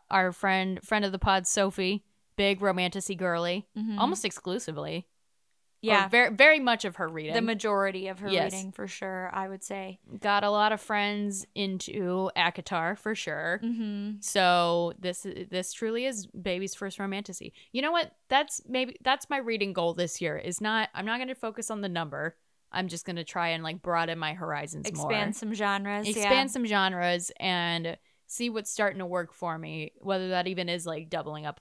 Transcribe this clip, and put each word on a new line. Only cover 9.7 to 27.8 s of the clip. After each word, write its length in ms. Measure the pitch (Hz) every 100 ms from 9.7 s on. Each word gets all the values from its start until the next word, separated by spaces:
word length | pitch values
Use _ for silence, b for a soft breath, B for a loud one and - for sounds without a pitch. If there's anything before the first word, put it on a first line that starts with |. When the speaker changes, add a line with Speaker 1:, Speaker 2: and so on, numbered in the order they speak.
| 196 190 190 - 202
Speaker 1:
Got 240 | 208 202
a 60 | 208
lot 220 | 208 214
of 80 | 214
friends 640 | - 208 202 208 208 190 -
into 760 | - 196 185 - 208 180 185 190 -
akatar, 600 | 170 175 - 175 165 202
for 160 | 214
sure. 460 | 220 - 151 165 202
Speaker 2:
Mm-hmm. 520 | 226 233 214 202 208 208
Speaker 1:
So 720 | - 202 180 175 170 170 170 -
this, 280 | 180 180 196 - 180
this 220 | 185 185
truly 320 | - 220 233
is 220 | 262 220 185
baby's 480 | - 185 180 190
first 240 | - 196 -
romantasy. 560 | 196 196 202 180 - b b
You 80 | 240
know 120 | 294
what? 200 | 339 311 _ -
That's 320 | 269 294 - -
maybe, 300 | 254 254 -
that's 280 | 254 277 -
my 80 | 285
reading 340 | 233 220 196
goal 220 | 185 170
this 260 | 165 170 -
year, 160 | 165 156
is 240 | - 170
not, 300 | 214 220 214
I'm 120 | - 208
not 120 | 240
gonna 160 | 262
focus 360 | 254 226 214 226
on 100 | 214
the 80 | 196
number. 480 | 170 156 139 160 - _ _ _
I'm 180 | - 190
just 180 | 170 -
gonna 180 | 175
try 240 | 160 180 170
and, 140 | 165
like, 160 | 160 170
broaden 380 | 180 170 165 165
my 160 | 156
horizons 520 | 180 160 147 151 156 175
more. 160 | 160 147
Speaker 2:
Expand 240 | 214 208
some 200 | 208 214
genres, 520 | 214 202 196 202 208 214
yeah. 40 |
Speaker 1:
Expand 380 | 214 202 262 269
some 160 | 247 233
genres 680 | 202 190 180 175 175 175 -
and 560 | 190 180 170 170